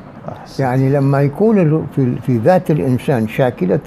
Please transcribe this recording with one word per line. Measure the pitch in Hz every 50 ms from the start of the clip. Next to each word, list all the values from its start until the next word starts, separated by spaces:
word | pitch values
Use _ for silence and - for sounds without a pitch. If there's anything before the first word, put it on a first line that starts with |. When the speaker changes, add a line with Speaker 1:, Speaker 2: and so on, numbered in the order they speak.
| - - - - - -
Speaker 1:
أحسنت. | - - - - - -
Speaker 2:
يعني | 135 127 123 131 135 135
لما | 139 143 135 139 139 139
يكون | 143 139 143 - 202 226 226 202
ال-، | 170 151 156 156 160 143 -
في | 143
ال-، | 135 123 123 -
في | - - 127 113
ذات | 107 170 185 185 180 -
الإنسان، | 156 147 - 131 127 120 - - 139 117 110 107
شاكلة | - - 135 123 123 - 180 180 - 151 -